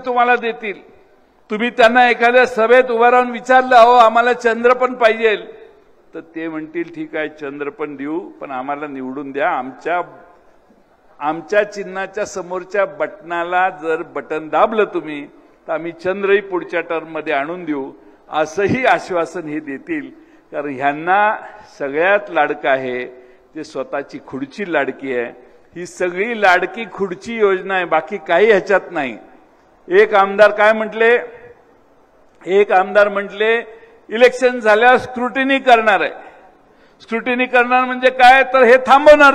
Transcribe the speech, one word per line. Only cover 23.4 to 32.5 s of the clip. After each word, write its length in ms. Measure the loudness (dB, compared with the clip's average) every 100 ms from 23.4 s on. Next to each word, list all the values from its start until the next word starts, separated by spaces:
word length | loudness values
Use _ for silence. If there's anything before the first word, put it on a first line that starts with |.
| _ -16
ते 80 |
स्वतःची 560 | -12 -10 -8 -8 -10 -14 -14
खुर्ची 460 | -12 -12 -10 -4
लाडकी 440 | -2 -2 -6 -6 -6
आहे. 140 | -6 -10 -20 _ _ -16
ही 100 | -14
सगळी 560 | -6 -6 -4 -6 0
लाडकी 440 | 2 2 0 -8 -12
खुर्ची 440 | -8 -8 -8 -10 0
योजना 360 | 0 0 -2
आहे, 120 | -4 0
बाकी 320 | -2 -2 -8
काही 300 | 0 2 4
ह्याच्यात 340 | 4 2 -2 -2
नाही. 260 | -8 -8 -10 -18 _ _ _ _ _ -2
एक 240 | 2 4
आमदार 380 | 2 2 4 4
काय 220 | 4 2
म्हटले, 460 | 2 -2 0 2 2 -2 -16 -20 -20 _ _ _ _ _ _ _ _
एक 260 | -2